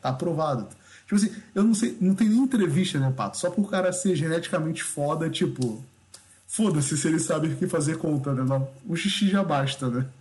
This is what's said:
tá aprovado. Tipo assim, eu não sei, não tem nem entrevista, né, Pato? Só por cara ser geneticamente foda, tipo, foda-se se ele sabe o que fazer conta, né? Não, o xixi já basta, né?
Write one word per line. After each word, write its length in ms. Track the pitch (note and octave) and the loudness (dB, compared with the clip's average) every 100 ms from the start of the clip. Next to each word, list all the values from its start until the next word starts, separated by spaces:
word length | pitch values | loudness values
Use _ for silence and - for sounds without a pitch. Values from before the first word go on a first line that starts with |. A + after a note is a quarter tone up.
tá 80 | B2+ | -6
aprovado. 580 | C3 E3+ D#3 D#3 C3 G2+ - - - - | -4 -2 -2 -2 -2 -6 -14 -20 -20 0
Tipo 100 | G3+ | 2
assim, 160 | G#3 - - - | 2 -2 -8 2
eu 80 | |
não 100 | G#3+ G#3 | 4 4
sei, 200 | A#3 - | 0 0
não 140 | F#3 F#3+ | 2 4
tem 120 | A3 | 4
nem 100 | A3 | 4
entrevista, 600 | C4 B3+ F3+ D3 F3+ D3 | 4 2 2 2 2 0
né, 120 | C3+ C3 | 0 0
Pato? 220 | G2+ - | -4 -2
Só 120 | F3 | -2
por 180 | G3 G3+ | 0 0
cara 220 | F#3+ F3+ | 2 0
ser 220 | F3+ G3 E3+ | 0 0 0
geneticamente 680 | D#3+ D#3+ F3 F3+ D#3 D#3+ | 0 -2 -2 -2 -2 -4
foda, 440 | - - C#3+ D3+ D#3+ | -6 -2 -2 0 -2
tipo, 540 | - E3+ C3 B2 A2 - _ _ - - _ - | 0 -2 0 -4 -4 -12 _ _ -20 -20 _ -10
foda-se 480 | - G#3+ D3+ C3 D3+ | -2 0 2 0 0
se 100 | D#3+ | 0
ele 120 | D#3+ | 0
sabe 280 | - D#3+ D#3 | 0 0 0
o 80 | C#3 | -2
que 100 | F3+ | -2
fazer 300 | E3 C#3+ D#3+ | 0 0 -2
conta, 340 | D#3+ D3 C3+ | -2 -2 -2
né? 100 | B2+ | -2
Não, 240 | C3 C3+ C3+ - - | 0 0 -2 -8 -6
o 80 | E3 | -4
xixi 320 | G3 - G3 | -2 0 2
já 140 | G3 | 2
basta, 460 | F3+ D3 C3+ - C3 | 2 0 0 -2 -4
né? 160 | A#2+ C3 - | -2 -4 -8